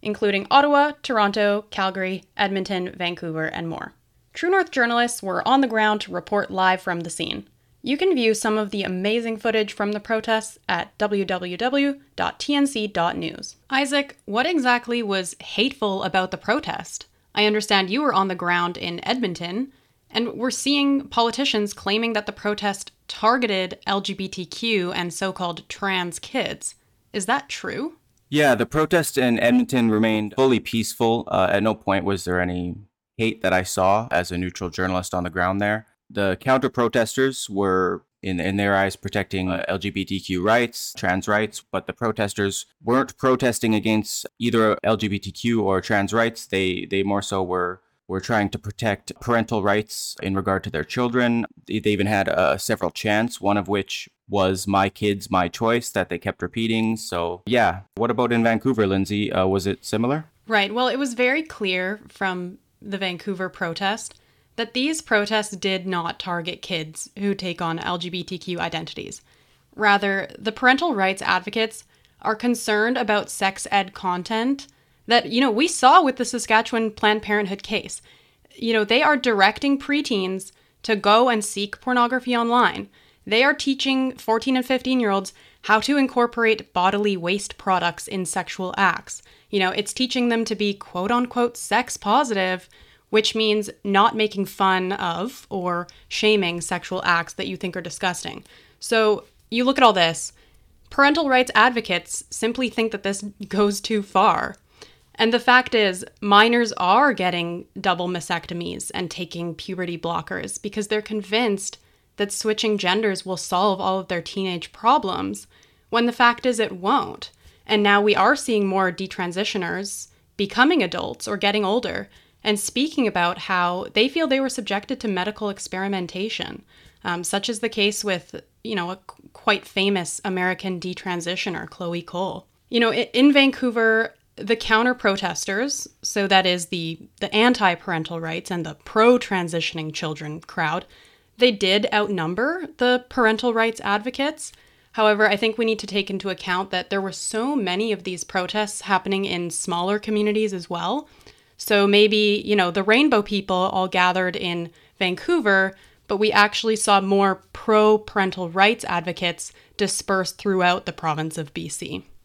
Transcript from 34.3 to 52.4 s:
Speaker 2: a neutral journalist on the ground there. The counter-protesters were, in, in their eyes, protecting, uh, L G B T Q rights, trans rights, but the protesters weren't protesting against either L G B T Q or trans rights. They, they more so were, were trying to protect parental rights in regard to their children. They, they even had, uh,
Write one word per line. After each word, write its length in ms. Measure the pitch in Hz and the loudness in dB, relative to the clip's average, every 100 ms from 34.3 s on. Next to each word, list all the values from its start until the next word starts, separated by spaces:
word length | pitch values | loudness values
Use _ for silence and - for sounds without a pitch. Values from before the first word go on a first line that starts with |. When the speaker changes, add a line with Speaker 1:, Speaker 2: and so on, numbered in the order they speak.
Speaker 2:
a 60 | 90 | -4
neutral 320 | 90 - 90 | -4 -6 -8
journalist 420 | 82 92 92 90 | -4 -2 -2 -2
on 120 | 92 | -4
the 40 | 87 | -4
ground 320 | 87 90 98 | 0 0 0
there. 260 | 104 107 113 _ _ | 0 -2 -6 _ _
The 260 | 104 98 92 | -2 0 0
counter-protesters 1080 | 135 131 127 - 147 123 113 - 135 131 - | 2 2 2 0 0 2 0 0 0 -2 -6
were, 560 | 98 98 92 90 87 _ _ | -2 2 2 2 -2 _ _
in, 160 | 98 90 | -6 -4
in 180 | 85 98 | -2 0
their 200 | 101 98 | 2 2
eyes, 180 | 98 | 2
protecting, 560 | - 98 104 95 95 92 | -2 -6 -4 -4 -4 -2
uh, 140 | 87 - | -4 -4
L 120 | 92 | -4
G 100 | 98 | -4
B 160 | 95 | -6
T 160 | 95 95 | -6 -6
Q 240 | - 90 | -4 -2
rights, 480 | 95 117 120 - - - | 2 2 0 -4 -12 -6
trans 280 | 98 92 92 | -2 -2 0
rights, 360 | 104 107 - - | 0 0 -6 -8
but 140 | 95 - | -8 -8
the 80 | |
protesters 720 | - 120 107 104 - 101 95 - _ | -4 -4 -2 -4 0 -2 -2 -12 _
weren't 320 | - 123 127 - | 0 0 0 -2
protesting 580 | 131 127 131 110 117 | 0 2 2 0 0
against 520 | 110 107 110 104 - - _ | 0 2 0 0 -8 -10 _
either 400 | 117 113 110 101 | 0 2 2 2
L 140 | - 110 | 0 0
G 100 | 104 | 0
B 100 | 98 | -4
T 140 | 98 | -6
Q 300 | - 117 113 | -6 0 2
or 180 | 98 95 | 2 0
trans 320 | - 107 98 | 2 0 2
rights. 340 | 110 117 113 - | 2 0 -2 -4
They, 380 | 98 95 92 | 0 0 -2
they 180 | 92 98 | -2 -2
more 200 | 98 101 | 0 -2
so 200 | 95 98 | -2 -4
were, 380 | 90 90 90 92 _ _ _ | -2 -2 -2 -6 _ _ _
were 140 | 95 | -8
trying 300 | - 113 101 | 0 0 0
to 80 | 110 | -4
protect 600 | - - 113 98 - - | -10 -4 -2 -2 -6 -12
parental 440 | - 117 113 110 | 0 0 2 0
rights 520 | 101 101 107 - - - | 2 0 -2 -8 -10 -8
in 140 | 95 95 | -4 -2
regard 260 | 95 95 | 0 -2
to 60 | - | -2
their 140 | 78 | -6
children. 640 | 78 - 123 123 120 117 113 _ - | -4 -2 0 2 2 0 -2 _ -6
They, 140 | 107 | -2
they 100 | 107 | 0
even 160 | 104 98 | 0 2
had, 220 | 147 196 | 2 2
uh, 300 | - | 2